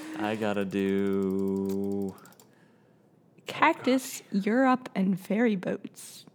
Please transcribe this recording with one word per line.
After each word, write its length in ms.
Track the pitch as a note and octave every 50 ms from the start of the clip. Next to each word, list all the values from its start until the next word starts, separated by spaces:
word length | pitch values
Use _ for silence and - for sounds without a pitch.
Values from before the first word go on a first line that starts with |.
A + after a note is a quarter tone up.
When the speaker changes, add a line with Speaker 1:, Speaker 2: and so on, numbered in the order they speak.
| - - - -
Speaker 1:
I 160 | G#2+ G#2+ A2
gotta 280 | G#2+ A2 G#2 G2+ G2+ G2+
do 1500 | F#2+ F#2 G2 G2 G2 G2 G2 G2+ G2 G2 G2 G2 F#2+ F#2+ F#2+ G2 G2 G2 G2 G2 G2 G2 G2 G2 G2+ G2 G2+ G2 F#2+ F#2 - - - - - - - - _ - - _ _ _ _ _ _ _ _ _ _ _ _ _ - -
Speaker 2:
Cactus, 760 | - - - C#4+ D4+ E4 - - B3+ B3+ C4 B3+ - - - -
Speaker 1:
Oh, 80 | - -
gosh. 100 | G3 F#3+
Speaker 2:
Europe, 420 | G#3 A3 B3+ C4+ C4 B3+ B3+ - - -
and 240 | F#3+ F#3+ F#3+ G3 F3
ferry 360 | - - G3 G#3+ B3 A#3 G#3+
boats. 680 | F3+ F#3 - - - - - - - - - - - - - -